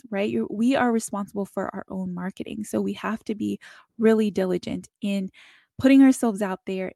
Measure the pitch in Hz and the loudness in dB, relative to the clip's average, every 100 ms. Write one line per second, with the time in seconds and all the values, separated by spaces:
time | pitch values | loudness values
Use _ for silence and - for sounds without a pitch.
0 | - 196 214 226 - 202 240 262 247 226 | -8 -4 -2 -2 -4 0 2 2 2 0
1 | - 202 202 202 196 196 - 190 - 185 | -2 -8 -6 -6 -6 -6 -6 -8 -10 -8
2 | 185 175 185 - - 214 214 214 196 196 | -8 -8 -8 -10 -10 -10 -6 -4 -4 -4
3 | 202 220 - 208 208 202 - - _ - | -6 -6 -6 -6 -6 -6 -12 -20 _ 2
4 | 220 220 208 180 185 180 - 180 - _ | 4 4 2 0 0 -2 -4 -10 -10 _
5 | 202 196 190 - - _ _ - 269 269 | -4 -4 -6 -12 -20 _ _ 0 6 8
6 | 269 - 233 196 196 190 - 190 185 | 8 6 0 -2 -4 -6 -6 -6 -8